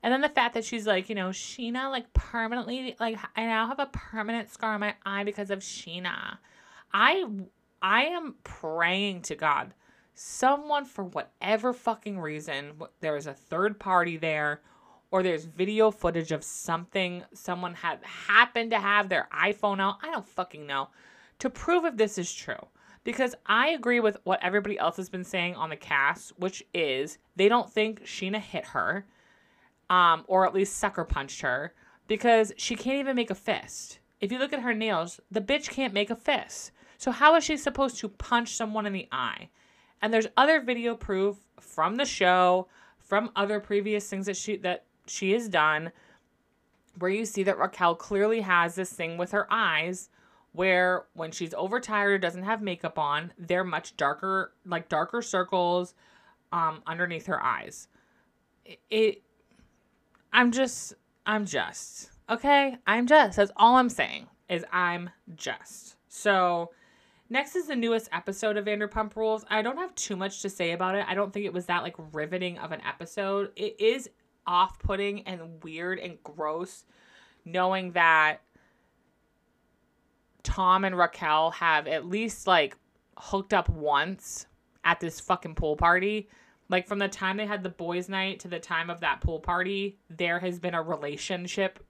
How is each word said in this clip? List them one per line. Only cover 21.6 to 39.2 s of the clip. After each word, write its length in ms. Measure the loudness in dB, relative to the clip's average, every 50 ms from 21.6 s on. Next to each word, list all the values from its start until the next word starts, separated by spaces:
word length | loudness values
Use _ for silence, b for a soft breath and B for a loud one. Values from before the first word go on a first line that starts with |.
| 0 2 2 2 2
if 140 | 0 0 2
this 200 | 0 0 0 -6
is 140 | -6 -6
true. 340 | -8 -12 -10 -10 -10 -10 -10 _ _ b b b b b b
Because 320 | -6 -2 -2 -2 -2 -2 -8 _
I 260 | 0 2 4 4 2
agree 280 | 0 0 0 2 2 4
with 160 | 4 2 0 0 _
what 180 | 0 0 0
everybody 380 | 0 0 0 0 0 0 -4 0
else 160 | -2 -2 -2
has 140 | -4 -10 -10
been 160 | -8 -10 -10
saying 300 | -6 -4 -4 -4 -4 -4
on 140 | -6 -6 -6
the 60 | -6
cast, 560 | -12 -6 0 0 2 2 2 0 -2 -8 -20 -10 -6
which 240 | -6 -6 -6 -6 -18 _ _
is 440 | -2 0 0 0 -2 -2 -4 -6 _ _ _ _
they 140 | 2 4 6
don't 200 | 6 4 2 0
think 360 | 0 0 0 0 -2 -8 -14
Scheana 340 | -14 -10 -8 -6 -4 -4 -6
hit 280 | -8 -6 -8 -8 -8 -4
her, 380 | -4 -2 -2 0 -2 -4 -6 b b b b b b b b b b b b b b b _ _
um, 360 | 4 6 8 6 6 4 2 2
or 180 | 4 4 4
at 80 | 4 4
least 220 | 2 0 0 -2
sucker 300 | -2 -4 -2 -2 -2 -4
punched 340 | -2 -2 -4 -4 -6 -10 -4
her, 340 | -2 -2 -2 -2 -4 -8 b b b b b b b -4
because 420 | -2 2 4 6 6 6 6 2 0 -8
she 180 | -6 -6 -6
can't 240 | -4 -4 -2 -2 -2
even 160 | -2 0 0
make 160 | 0 0 -2
a 40 | -4
fist. 640 | -6 -2 -4 -4 -4 -4 -10 -14 -16 -16 -16 -18 -20 _ _ _ _
If 140 | -4 -4 -2
you 40 | -2
look 140 | -2 -2
at 80 | -2 -4
her 140 | -2 -2 -2
nails, 480 | 0 0 0 0 0 -2 -4 -8 -16 _ _
the 80 | -6 -4
bitch 300 | -2 0 -2 -2 -2 -4
can't 240 | -6 -4 -4 -2 0
make 160 | 0 0 0
a 60 | -2 -4
fist. 560 | 0 0 0 0 -2 -6 -12 -14 -14 -16 b b b b b b
So 120 | -4 -4
how 280 | 0 6 8 8 8 8
is 80 | 4
she 100 | 2 -4
supposed 420 | -2 -2 -4 0 0 -2 -2 -2 -6
to 100 | -10 -10
punch 480 | -10 _ -4 0 0 0 0 -2 -6 -6
someone 280 | -6 -4 -4 -4 -4
in 60 | -4
the 160 | -4 -6 -8 _ -6
eye? 340 | -4